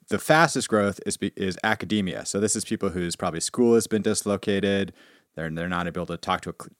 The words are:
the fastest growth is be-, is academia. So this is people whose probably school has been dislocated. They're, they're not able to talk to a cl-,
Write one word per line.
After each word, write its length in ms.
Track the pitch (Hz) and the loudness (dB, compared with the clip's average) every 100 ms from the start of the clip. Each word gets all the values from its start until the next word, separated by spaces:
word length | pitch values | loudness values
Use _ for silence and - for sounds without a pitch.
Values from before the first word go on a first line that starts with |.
| - | -4
the 100 | 104 | -4
fastest 500 | - 156 160 127 - | 4 6 6 2 0
growth 320 | 107 101 95 | 2 2 -2
is 120 | 101 - | -6 -4
be-, 160 | 101 - | -4 -2
is 220 | 95 87 | -4 0
academia. 600 | 110 107 85 107 92 62 | -2 -2 0 0 0 -4
So 140 | - 101 | -4 0
this 140 | 104 | 0
is 100 | 110 | 0
people 260 | - 110 98 | -2 -2 -2
whose 260 | 87 87 - | -2 -4 -2
probably 240 | 90 80 | -4 -4
school 340 | - - 120 | -4 2 6
has 120 | 117 - | 6 4
been 160 | 107 | 0
dislocated. 920 | 107 101 104 98 - 98 98 98 95 - - _ _ | 0 0 0 -2 0 0 2 0 -2 -8 -20 _ _
They're, 160 | - 80 | -10 -6
they're 180 | 80 87 | -6 -4
not 180 | 87 87 | -2 -4
able 200 | 85 85 | -6 -6
to 100 | 85 | -6
talk 240 | - 90 | -2 -2
to 80 | 90 | -4
a 40 | - | -12
cl-, 120 | - | -18